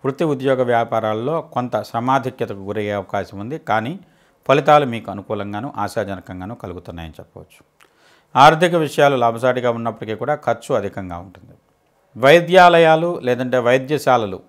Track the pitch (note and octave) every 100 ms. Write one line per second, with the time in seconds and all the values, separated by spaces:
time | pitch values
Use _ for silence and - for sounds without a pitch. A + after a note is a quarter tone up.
0 | C#3 C3+ E3 C#3 C3 C3 B2 A#2 A2+ A2+
1 | A2 G#2+ B2 D#3+ D3+ B2 B2 A2+ G2+ A#2
2 | B2 C3+ B2+ - A2 G2+ G2 G#2 G#2 G2+
3 | F#2 G#2 F2+ G2 G#2+ D#3 - A2 A2+ F#3+
4 | _ _ _ _ - C#3 D3 D3+ C#3 A#2
5 | - G2 F#2+ G#2+ G2+ G#2 - - G#2 -
6 | G2+ F#2+ - F2+ F#2 A#2 G2+ F2 E2+ E2+
7 | D#2+ D#2 - F#2+ F2 _ _ _ _ _
8 | _ _ _ C3 C#3+ D#3+ F3 E3+ D3 -
9 | C#3+ C3+ A#2+ A#2 B2+ B2 A#2+ A#2 A#2 A2
10 | G#2+ G#2+ B2 D3+ - A#2 - B2+ G2 -
11 | F#2 E2+ F#2 - - _ _ _ _ _
12 | _ - C3 E3 E3+ F3+ F3 E3+ E3 D#3+
13 | E3+ F3 B2 B2 B2+ B2+ A#2+ C3 C3 D3
14 | - B2 G#2 F2+